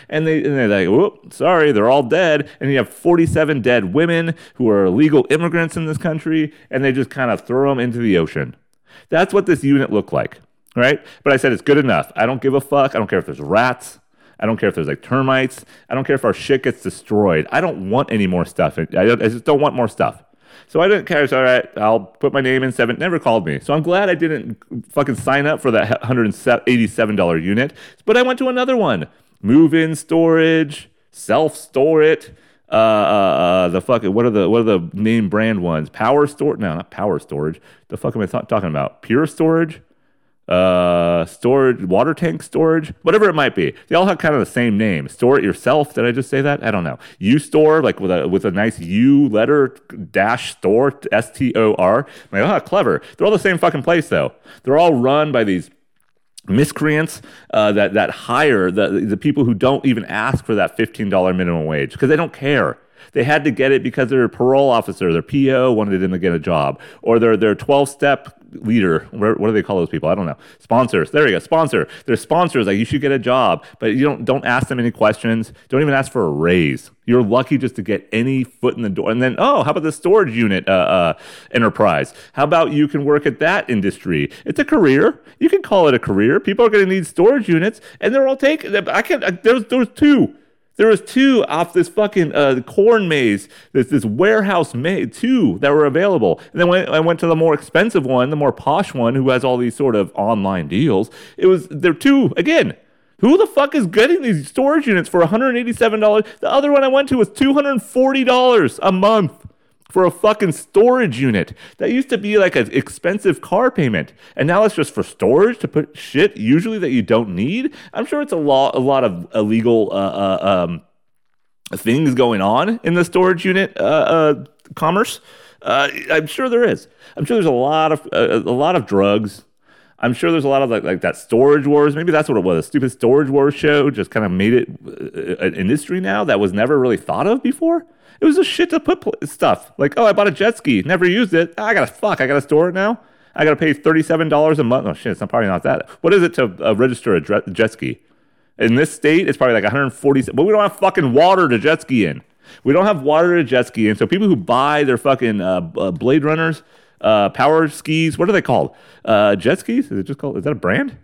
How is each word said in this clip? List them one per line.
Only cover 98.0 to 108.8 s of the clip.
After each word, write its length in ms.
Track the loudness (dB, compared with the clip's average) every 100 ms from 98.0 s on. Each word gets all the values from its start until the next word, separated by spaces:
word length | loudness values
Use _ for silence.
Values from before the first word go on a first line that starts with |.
one, 240 | 0 0 0
the 80 | 0
more 160 | -2
posh 400 | -2 -2 -2 -2
one, 220 | -2 -2
who 160 | 0 0
has 120 | 0
all 140 | 0 -2
these 180 | -2
sort 220 | -2 0 0
of 160 | -2
online 540 | -2 -2 -2 -2 -4 -4
deals, 420 | -2 0 0 -2 -10 -20 0
it 80 | 2
was, 200 | 2 -2
there 260 | -4 -2
two, 400 | 0 2 2 2 0
again, 400 | 0 0 -2 -6 _ _ _ -2
who 180 | 2 4
the 80 | 2
fuck 280 | 0 0
is 120 | -2 -2
getting 340 | 2 2 2
these 280 | 0 -4 -4
storage 380 | -2 0 0 0
units 220 | -2 0
for 140 | 0
a 40 | 2
hundred 300 | 2 0 -2
eighty-seven 420 | -4 0 0 2
dollars? 260 | 2 2 -2 -6
The 100 | -2
other 200 | 0 2
one 140 | 2
I 40 | 2
went 200 | 0 0
to 80 | 0
was 140 | 0
two 240 | 0 0
hundred 260 | 2 0 -2
forty 420 | -4 0 2 2
dollars 560 | 2 4 4 4 2 0